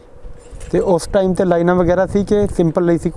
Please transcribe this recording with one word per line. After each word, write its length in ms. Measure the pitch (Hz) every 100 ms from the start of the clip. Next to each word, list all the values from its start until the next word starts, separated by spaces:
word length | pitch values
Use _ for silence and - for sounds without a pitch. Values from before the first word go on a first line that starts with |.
| - - - - - - -
ਤੇ 80 | 175
ਉਸ 280 | 185 170 -
ਟਾਈਮ 200 | 202 185
ਤੇ 120 | 180 190
ਲਾਈਨਾਂ 300 | 170 170 180
ਵਗੈਰਾ 300 | 175 180 190
ਸੀ 180 | 202
ਕਿ 240 | 190 208 202
ਸਿੰਪਲ 380 | - 170 185 170
ਲਈ 120 | 170
ਸੀ, 120 | 175